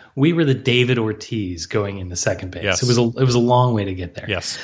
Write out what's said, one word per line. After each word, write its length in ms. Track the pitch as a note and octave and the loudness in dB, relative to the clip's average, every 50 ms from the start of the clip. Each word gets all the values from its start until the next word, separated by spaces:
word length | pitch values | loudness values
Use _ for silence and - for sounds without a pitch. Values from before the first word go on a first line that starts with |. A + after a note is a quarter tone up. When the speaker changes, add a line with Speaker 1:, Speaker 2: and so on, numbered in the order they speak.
| - - _ | -20 -16 _
Speaker 1:
we 180 | - C3+ D#3+ F3 | 2 2 2 4
were 100 | E3 E3 | 4 2
the 100 | C#3+ C3+ | 2 2
David 460 | A2 A2 B2+ B2 B2 B2+ A#2+ B2+ A#2 | 0 2 2 4 4 4 4 2 0
Ortiz 680 | A2+ A2 G#2+ - - - - A2 G#2 F#2 F2+ E2 D#2+ - | 0 -2 -2 -6 -8 -8 -6 -4 -4 -4 -6 -8 -10 -4
going 320 | - A2 G#2 G2 G2 G2 | -2 -2 -2 -2 -4 -8
into 180 | F#2 F2+ F2+ F2 | -10 -10 -8 -4
second 340 | - A2+ F#2+ F#2 - F2+ | -2 -2 -2 -4 -6 -12
base. 120 | F2+ F2 - | -10 -6 -2
Speaker 2:
Yes. 180 | G2+ F#2 - - | -2 -2 0 2
Speaker 1:
It 40 | B2 | 2
was 100 | A#2+ A#2 | 2 2
a, 60 | A#2+ | 2
it 200 | A#2 A#2 - C3+ | 2 2 2 2
was 120 | B2+ A#2+ | 4 4
a 40 | B2 | 4
long 340 | A#2+ A#2+ B2 B2 B2+ B2+ A#2+ | 4 4 4 4 4 4 2
way 120 | G#2+ G2+ | 0 -2
to 80 | G2 F#2+ | -2 -4
get 220 | F2+ F2+ E2+ - | -6 -8 -10 -10
there. 100 | - - G#2+ | -12 -6 -4
Speaker 2:
Yes. 320 | G2+ F2+ - - - - | -4 -4 -4 -6 -8 -10